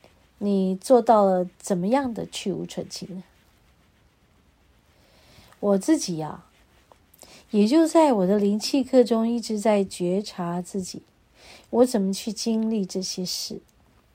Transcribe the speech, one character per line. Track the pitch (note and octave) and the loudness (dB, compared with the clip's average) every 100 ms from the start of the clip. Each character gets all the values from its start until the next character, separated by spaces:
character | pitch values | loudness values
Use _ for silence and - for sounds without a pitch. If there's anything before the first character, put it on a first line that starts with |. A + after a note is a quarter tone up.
| _ _ _ - | _ _ _ -8
你 | G3+ G3 F#3+ F#3+ | -2 0 0 -2
做 | - B3 | 4 4
到 | A#3 A3 G3 | 6 6 6
了 | F#3 F3+ _ | 2 -2 _
怎 | - F#3 | -6 -2
么 | F#3 | 0
样 | C4 C4+ | 0 -2
的 | G3+ E3+ | -6 -10
去 | - G3+ | -10 -6
无 | E3+ F3 | -6 -8
存 | - F3 | -10 -12
菁 | - E3+ | -12 -14
呢？ | F3+ - _ _ _ _ _ _ _ _ _ _ _ _ _ _ _ _ _ _ _ _ _ - - | -14 -16 _ _ _ _ _ _ _ _ _ _ _ _ _ _ _ _ _ _ _ _ _ -20 -6
我 | G#3 G3 | 0 0
自 | G3 D#4 | 2 0
己 | - D#3+ | 0 -6
呀， | D3+ - - _ _ _ _ _ _ _ - - _ | -8 -12 -20 _ _ _ _ _ _ _ -20 -20 _
也 | G#3 G#3 | 2 4
就 | D4+ D#4+ | 4 4
在 | E4 D4+ | 4 4
我 | A3+ F3+ | 4 2
的 | G#3 | 2
灵 | G3+ G#3 | 2 -2
气 | - C#4+ | -2 -2
课 | C4+ C4 | 2 4
中 | A#3 A3+ A3+ | 4 2 0
一 | A#3 | -2
直 | A3 G#3+ | -4 -2
在 | A3 G#3 | 0 2
觉 | G3 - F3 F#3+ | 0 -4 -2 -2
察 | G#3+ - F3 F3 | -4 -8 -6 -6
自 | F3+ G3+ | -8 -10
己， | F3+ - - _ _ _ - - - | -10 -12 -18 _ _ _ -20 -20 -4
我 | A3+ B3 | 2 2
怎 | A#3 | 2
么 | F#3+ | -2
去 | G3 - | -4 -8
经 | G3+ A3+ A3 A3 | -8 -4 -2 -2
历 | A3 F#3 | -4 -4
这 | G3 | -6
些 | F#3 - F3+ | -8 -8 -8
事。 | - - - _ _ _ _ _ | -8 -10 -12 _ _ _ _ _